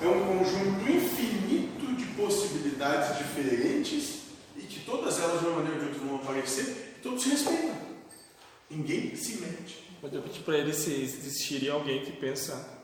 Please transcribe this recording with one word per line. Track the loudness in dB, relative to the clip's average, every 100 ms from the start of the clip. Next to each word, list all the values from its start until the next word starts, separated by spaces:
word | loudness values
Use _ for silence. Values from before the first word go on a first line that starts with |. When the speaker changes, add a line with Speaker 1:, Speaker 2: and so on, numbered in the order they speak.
Speaker 1:
é | 6
um | 4 4 4
conjunto | 4 4 2 2 4
infinito | 4 4 0 0 0 2 2 2 -4 -2 -2
de | -2
possibilidades | 0 2 2 2 0 -2 0 2 2 2 0
diferentes | -2 0 2 4 4 2 2 0 -2 -6 -12 -18 -16 -14
e |
que | -12 -12
todas | -4 -2 0 2
elas, | 2 2
de | 2
uma | 2
maneira | 0 0
ou | -2
de | -4
outra, | -4
vão | -4
aparecer | -2 -2 0 0 -2 -4 -10 -10
e |
todos | -6 0
se | 2
respeitam. | 4 4 2 0 -4 -10 -14 -16 -20 -20 -20 -20 -20 -12
Ninguém | -6 -2 0 -2 -4
se | -6 -6
mete. | -6 -8 -10 -14 -16 -14
Speaker 2:
Mas | -8
eu | -8
pedi | -8 -8
pra | 2 2
ele | 4
se | 0 0
existiria | 0 -2 -4 -6 -4 -2 0 0
alguém | 0 0 -2
que | -2
pensa | -4 -2 -2 -4 -6 -10 -16